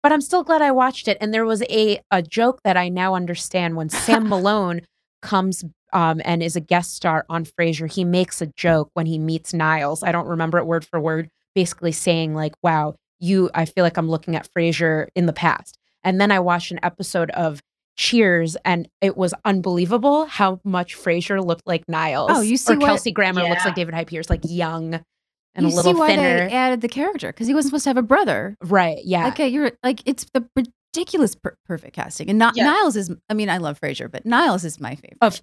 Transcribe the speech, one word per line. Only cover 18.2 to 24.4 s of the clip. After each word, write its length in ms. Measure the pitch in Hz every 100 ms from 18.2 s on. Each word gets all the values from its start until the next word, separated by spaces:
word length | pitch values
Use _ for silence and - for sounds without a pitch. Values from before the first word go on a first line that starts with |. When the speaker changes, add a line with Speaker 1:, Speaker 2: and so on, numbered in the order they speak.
| 208 175 165 165 -
Speaker 1:
and 240 | 175 - _
it 140 | 196 190
was 180 | 185 180 214
unbelievable 800 | 196 185 175 175 233 269 294 311
how 340 | - 196 185 202
much 320 | 180 175 -
Frasier 440 | - 170 170 196 180
looked 220 | 170 -
like 200 | 170 170
Niles. 440 | 160 160 135 -
Speaker 2:
Oh, 80 | 320
you 160 | 214 254
see 160 | -
Speaker 1:
Or 60 | 285
Speaker 2:
why 80 | 285
Speaker 1:
Kelsey 240 | 202 240
Grammer 300 | 196 190 180
looks 180 | 175 175
Speaker 3:
Yeah. 40 | 190
Speaker 1:
like 100 | 180
David 180 | 165
Hyde 140 | 165 165
Pierce, 220 | 165 165
like, 100 | 175